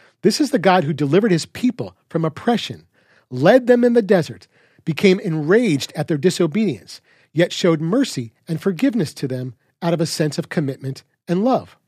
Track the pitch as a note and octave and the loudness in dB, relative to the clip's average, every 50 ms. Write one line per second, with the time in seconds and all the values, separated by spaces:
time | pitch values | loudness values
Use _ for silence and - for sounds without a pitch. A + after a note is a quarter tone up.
0 | _ _ _ _ - - A3 - D4+ A#3+ - A3 D#3 F#3+ F3+ F#3 D#3 C#3 D#3 - | _ _ _ _ -2 -2 0 0 0 0 0 0 2 4 4 4 2 0 -2 -2
1 | D3+ C#3 C#3+ F#3+ A3 A3+ F3+ D#3+ - - - - - B3+ A3+ - A2+ A2 - _ | -2 2 2 2 2 2 2 0 -2 -6 -8 -4 -2 -2 -2 -2 -8 -12 -12 _
2 | _ _ - E3 D#3+ D#3+ D#3 - - - A#3+ G3 - - - D#2+ D#2 _ _ _ | _ _ -6 -4 -4 -4 -6 -4 -2 0 0 0 -2 -6 -12 -14 -18 _ _ _
3 | _ _ _ _ _ _ B2+ B2+ C#3 F3 A#3 C4 B3 A3+ B3 A#3+ A#3+ B3 A#3+ A#3+ | _ _ _ _ _ _ -4 2 4 6 6 6 4 4 2 4 4 2 2 2
4 | G#3+ F3+ G#3+ F3+ D3+ - - - - _ _ _ _ _ _ _ _ - D3+ - | 2 2 2 2 2 -2 -8 -16 -20 _ _ _ _ _ _ _ _ -6 -2 2
5 | - G3 F#3 G3 - G3 D#3+ D#3 D3 D3+ F#3+ A#3 B3+ G#3+ D3+ C3 - - - E3 | 4 4 4 4 0 -2 -4 -2 0 2 4 4 4 2 0 0 -2 -6 -6 -8
6 | D3 - E3 D3 C3+ F#3 E3 - F3+ E3 C#3+ G#3+ A3+ G3 C3+ G2 - - - - | -4 -4 -4 0 0 0 0 2 0 0 0 0 -2 -2 -2 -6 -10 -16 -20 -20
7 | _ _ _ _ _ _ - D3 F3 E3+ - - - F3+ E3 D3+ D#3+ E3 F#3+ C4 | _ _ _ _ _ _ -2 0 0 0 0 0 0 2 2 2 0 0 0 0
8 | C#4 - - - A#2+ A2+ - _ _ - E3 D#3 - F#3+ F#3+ D3+ B3+ - G#3+ A#3+ | 0 0 -2 -8 -10 -10 -14 _ _ -8 -8 -4 -2 -4 -2 0 0 0 0 0
9 | D#3 - - - - C3+ B2+ B2+ B2+ C3 A#2+ _ _ _ _ _ - E3+ E3 D#3+ | -2 -4 -4 -8 -8 -6 -6 -6 -8 -10 -12 _ _ _ _ _ -2 -2 0 0
10 | E3 D3+ - - E3 D#3 C#3+ - E3 - - F#3 D3+ C3+ C3+ - - C3+ C3+ - | -2 -2 -2 -2 -2 -2 -2 -4 -8 -4 -4 -4 -2 -4 -6 -8 -10 -10 -10 -12
11 | - _ _ _ _ - E3+ F3+ G#3 B3+ B3+ E3 - - - _ _ | -16 _ _ _ _ -4 -2 0 0 0 0 0 -2 -8 -16 _ _